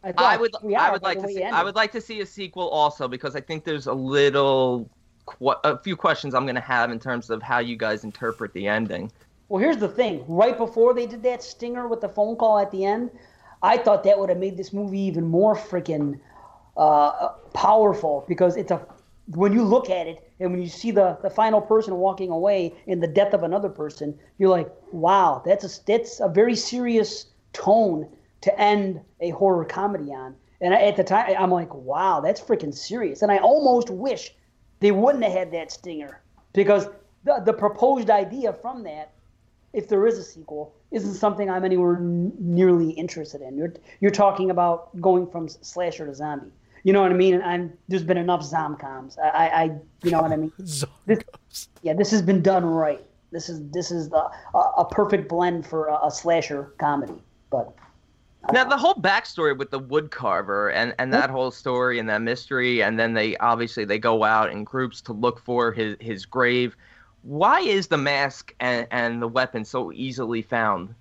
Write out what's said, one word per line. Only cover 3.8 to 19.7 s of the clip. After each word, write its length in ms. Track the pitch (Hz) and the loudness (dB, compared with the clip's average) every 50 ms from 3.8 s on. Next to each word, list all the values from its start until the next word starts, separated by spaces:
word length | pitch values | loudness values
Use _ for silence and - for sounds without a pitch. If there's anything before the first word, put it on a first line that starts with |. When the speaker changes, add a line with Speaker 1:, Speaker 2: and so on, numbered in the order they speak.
| 131 | -4
Speaker 2:
a 60 | 139 127 | -6 -6
little, 960 | 135 131 131 139 143 143 143 131 143 139 139 135 131 131 127 123 123 113 - _ _ _ _ _ _ _ | -4 -4 0 2 4 4 4 4 4 4 4 4 4 4 2 0 -2 -4 -10 _ _ _ _ _ _ _
qu-, 300 | - - _ 127 135 135 - - | -20 -16 _ 0 0 0 2 0
a 140 | 151 147 | 0 0
few 180 | 151 _ 196 180 | 0 _ -8 -8
questions 400 | - - 170 156 - - 139 123 | -2 0 0 0 0 -4 -2 -2
I'm 100 | 127 131 | -2 -2
gonna 140 | 135 123 127 | 0 -4 -6
have 320 | 117 - 127 120 117 120 | -2 0 0 0 0 0
in 80 | 120 113 | -2 -6
terms 300 | - 131 123 120 113 - | -6 -6 -6 -6 -4 -6
of 120 | 113 113 | -8 -8
how 180 | 107 117 127 123 | -4 -2 -2 -2
you 180 | 120 120 120 | -2 -4 -6
guys 260 | 110 113 110 107 107 - | -4 -4 -4 -4 -4 -6
interpret 480 | 107 101 - 120 113 113 - 113 98 | -12 -14 -8 -8 -8 -6 -6 -10 -10
the 160 | _ 90 98 | _ -6 -2
ending. 420 | 101 104 110 113 101 92 87 92 113 _ _ _ _ _ _ _ | 0 0 0 0 -4 -6 -8 -10 -12 _ _ _ _ _ _ _
Speaker 1:
Well, 160 | _ 208 190 220 | _ -2 0 0
here's 140 | 311 320 | 0 0
the 100 | 226 208 | 0 -2
thing. 380 | 190 - - 247 220 175 143 123 | -4 0 0 -2 -2 -2 -6 -8
Right 300 | 147 165 175 214 247 240 | -4 2 2 4 2 2
before 360 | 233 233 226 - 226 226 247 247 | -2 -6 -4 2 2 4 4 4
they 120 | 240 240 | 0 -2
did 180 | 214 233 233 214 | -6 -10 -4 -4
that 180 | 247 247 240 | -4 -4 -4
stinger 460 | - - - _ 240 240 240 247 247 | -10 -16 -14 _ -10 -10 -8 -8 -6
with 140 | 240 233 233 | -6 -6 -6
the 80 | 214 196 | -6 -8
phone 260 | - - 208 214 233 | -2 -2 -2 -2 0
call 240 | 226 240 220 214 208 | 0 2 4 4 4
at 100 | 202 196 | 2 0
the 140 | 196 190 190 | -2 -2 -2
end, 280 | 196 208 226 247 240 - - - _ _ _ _ - - _ | 0 0 -2 -4 -8 -10 -16 -20 _ _ _ _ -20 -10 _
I 160 | - 190 233 | 2 2 4
thought 260 | 240 233 220 208 196 - | 4 4 4 2 4 6
that 160 | 196 208 196 | 4 4 4
would 80 | 196 | 4
have 120 | 185 180 180 | 0 -2 -2
made 180 | 190 196 185 | -2 -6 -6
this 160 | 175 190 - - | -8 -12 -8 -8
movie 260 | 202 208 202 190 196 | -8 -6 -6 -4 -2
even 260 | 196 190 160 165 165 | -2 -2 -2 -2 -2
more 300 | 165 165 170 202 214 214 | 2 4 4 6 4 4
freaking, 640 | 214 - - - 180 175 - 160 147 147 143 143 139 _ _ _ - - - - _ _ _ _ | 2 -2 -6 -6 -6 -4 -4 -4 -2 -2 -4 -4 -8 _ _ _ -20 -20 -20 -20 _ _ _ _
uh, 540 | - 156 151 151 147 147 147 - - - - - - - - - | 2 4 6 6 6 4 4 2 -2 -4 -6 -6 -8 -20 -10 -6
powerful 720 | - - 190 214 220 214 208 185 - - 156 147 139 143 | 0 4 4 6 6 6 4 4 2 -2 -2 -2 -2 -2
because 300 | - 180 - 185 180 175 | -6 0 2 2 2 2
it's 140 | - 190 - | -2 -2 -4
a, 140 | 180 147 - - - _ _ _ _ _ _ - 156 | -4 -4 -4 -14 -20 _ _ _ _ _ _ -12 -2
when 180 | 165 196 208 196 | 2 2 4 4
you 100 | 233 233 | 4 4
look 260 | 196 | 4